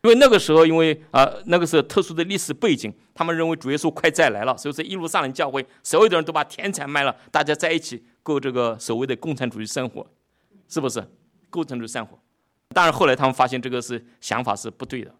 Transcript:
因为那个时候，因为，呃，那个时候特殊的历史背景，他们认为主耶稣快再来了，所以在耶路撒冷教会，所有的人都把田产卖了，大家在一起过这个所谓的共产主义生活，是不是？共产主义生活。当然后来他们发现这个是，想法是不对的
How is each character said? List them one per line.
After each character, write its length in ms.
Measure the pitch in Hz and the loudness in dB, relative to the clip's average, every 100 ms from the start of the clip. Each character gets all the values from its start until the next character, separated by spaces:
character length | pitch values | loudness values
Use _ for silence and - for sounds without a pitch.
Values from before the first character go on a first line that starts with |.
因 80 | 226 | 6
为 40 | 233 | 8
那 120 | 277 | 8
个 100 | 208 | 6
时 140 | - | 6
候， 140 | 156 160 | 6 6
因 100 | 160 | 4
为， 260 | 160 156 - | 2 0 0
呃， 300 | 135 135 - - | 2 2 0 0
那 120 | 175 | 0
个 80 | 165 | 4
时 80 | |
候 60 | 160 | 2
特 200 | - 202 | 2 -2
殊 100 | - | -2
的 100 | 165 | -4
历 120 | 170 196 | -4 -4
史 160 | - | -6
背 240 | - 233 143 | -2 0 0
景， 160 | 110 - _ | -4 -14 _
他 100 | - | -6
们 100 | 165 | -4
认 140 | 165 165 | -2 -2
为 80 | 160 | -4
主 140 | 135 | -4
耶 60 | 147 | -4
稣 140 | 160 | -4
快 200 | - 165 | 0 -2
再 180 | 160 151 | 2 2
来 160 | 101 | 2
了， 100 | 117 120 | -4 -4
所 120 | 147 | -8
以 40 | |
在 120 | 147 | -10
耶 100 | 156 | -10
路 140 | 190 165 | -8 -4
撒 140 | 196 | -2
冷 100 | 135 | -4
教 180 | 135 143 | -4 -4
会， 160 | 135 131 _ | -4 -8 _
所 160 | - 160 | -2 4
有 100 | 220 | 4
的 60 | |
人 80 | 175 | 2
都 60 | 160 | 0
把 140 | 156 | -4
田 260 | 147 - 202 | -4 -6 -8
产 180 | 190 139 | -6 -4
卖 160 | 147 | -2
了， 120 | 139 - _ | -2 -4 _
大 120 | 151 | -2
家 120 | 147 | 0
在 180 | 147 165 | -2 0
一 60 | 165 | -2
起 260 | - 120 _ _ | -4 -16 _ _
过 160 | - 143 | -4 -4
这 140 | 131 | -2
个 260 | 123 117 113 | -2 -2 -4
所 160 | - | -6
谓 120 | 113 131 | -4 -4
的 100 | 120 | -6
共 180 | 165 | -6
产 140 | 135 127 | -6 -6
主 140 | 107 | -6
义 20 | |
生 240 | 107 139 127 | -10 -8 -8
活， 180 | - - _ _ _ _ _ _ | -10 -18 _ _ _ _ _ _
是 100 | 165 | -6
不 100 | 135 | -4
是？ 120 | 113 95 _ _ _ _ | -6 -12 _ _ _ _
共 180 | 170 143 | -8 -6
产 120 | 123 | -8
主 80 | 113 | -8
义 20 | |
生 160 | 120 | -10
活。 140 | 110 - _ _ _ _ _ | -12 -18 _ _ _ _ _
当 100 | - | 2
然 80 | 170 | 2
后 140 | - 156 | 4 2
来 100 | 127 | 4
他 80 | |
们 80 | 131 | 0
发 140 | 127 127 | 2 0
现 140 | 131 | 0
这 100 | 127 | -6
个 100 | 123 | -8
是， 240 | 120 117 _ _ | -6 -12 _ _
想 240 | - 113 | -6 -4
法 100 | 120 | -2
是 160 | 101 - | -6 -8
不 140 | - | -14
对 180 | 123 127 | -12 -12
的 100 | 107 | -12